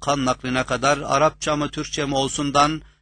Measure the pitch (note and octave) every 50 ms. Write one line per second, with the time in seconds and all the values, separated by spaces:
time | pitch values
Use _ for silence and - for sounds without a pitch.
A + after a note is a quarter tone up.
0 | - C#3 C#3+ C#3 C3 B2+ B2+ - - B2+ B2+ B2+ B2+ - C3 A#2+ C3 C#3 D3 C#3
1 | D3 A#2+ C3+ C#3 D#3 D#3 D3+ - - D#3+ D3+ D3 D3 C#3+ - D3+ D3 - - D#3
2 | C#3+ C#3 C#3+ C3+ C3+ B2+ - - C#3+ C#3+ C3+ C#3+ D3 D3+ D#3+ D3+ - - _ _